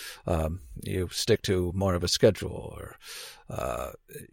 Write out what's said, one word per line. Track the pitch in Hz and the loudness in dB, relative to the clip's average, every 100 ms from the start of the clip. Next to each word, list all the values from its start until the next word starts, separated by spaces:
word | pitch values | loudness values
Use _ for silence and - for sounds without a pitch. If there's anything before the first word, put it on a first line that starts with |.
| - - - | -14 -8 0
um, | 85 78 87 - - | 0 0 -4 -10 -12
you | - 92 92 | -4 -2 -2
stick | - - 107 | -2 2 4
to | - 92 87 | 4 2 2
more | 92 98 | 2 2
of | 87 | 2
a | 85 | 2
schedule, | - 117 95 98 - - - | 6 6 6 -2 -8 -10 -12
or, | - - - - - - - | -14 -16 -16 -14 -14 -16 -10
uh, | - 64 60 64 - - - - | -6 -4 -4 -6 -12 -18 -18 -18